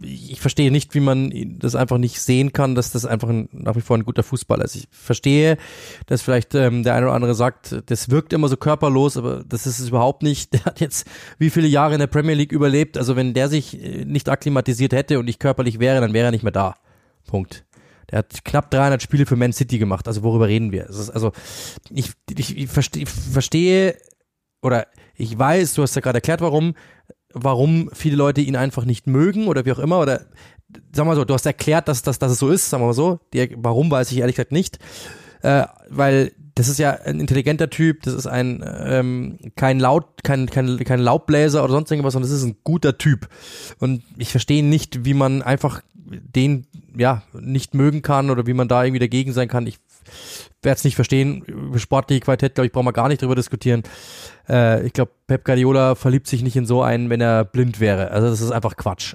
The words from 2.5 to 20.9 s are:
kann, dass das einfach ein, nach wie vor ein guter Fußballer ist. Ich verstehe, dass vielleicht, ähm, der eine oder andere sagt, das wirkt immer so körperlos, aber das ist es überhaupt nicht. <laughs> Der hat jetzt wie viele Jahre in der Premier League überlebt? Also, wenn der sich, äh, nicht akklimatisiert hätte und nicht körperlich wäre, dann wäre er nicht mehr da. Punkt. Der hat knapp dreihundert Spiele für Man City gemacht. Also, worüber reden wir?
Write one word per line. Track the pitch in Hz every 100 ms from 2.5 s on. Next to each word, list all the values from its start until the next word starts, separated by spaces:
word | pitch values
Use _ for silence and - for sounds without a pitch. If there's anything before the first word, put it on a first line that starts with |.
kann, | - 135
dass | 127 123
das | 120 120
einfach | 117 117
ein, | 117 -
nach | 131 - 113
wie |
vor | - 117
ein |
guter | 110 120
Fußballer | - 127 - 107
ist. | -
Ich | 104 -
verstehe, | _ - 117 139 147 156 156 - - - -
dass | - 127
vielleicht, | - 127 -
ähm, | 139 127 120
der | 120 120
eine | 127
oder |
andere | 123 120
sagt, | 113 123 - - 123 -
das | 117 -
wirkt | 143 -
immer | 160 147
so | 131
körperlos, | 151 151 151 135 139 135
aber | 123 127 -
das | 117 135
ist | 117
es | 123
überhaupt | 123 123 -
nicht. | 151 143 -
<laughs> |
Der | 123 -
hat | -
jetzt | 131 - - - - -
wie | 156
viele | 165 156
Jahre | 143 151
in | 151
der | 143
Premier | 147 156
League | 151 143
überlebt? | 151 143 139 151 143
Also, | 127 127
wenn | 127
der | 120 139
sich, | 151 - -
äh, | - -
nicht | 135 143 -
akklimatisiert | 139 147 139 123 117 127
hätte | 131 - 139
und |
nicht | 120 110
körperlich | 143 131 123 110
wäre, | 127 135
dann | 117
wäre | 110 120
er |
nicht | 110
mehr | 110
da. | 95 95 - _ _ _ _ -
Punkt. | 98 92 - _ _ _ _ -
Der | 110
hat | - -
knapp | - 143 -
dreihundert | 135 139 131
Spiele | - 143
für | 139 123
Man | 123
City | - 123 117
gemacht. | 104 95 -
Also, | 107
worüber | 113 113 110
reden | 110 110
wir? | 92 -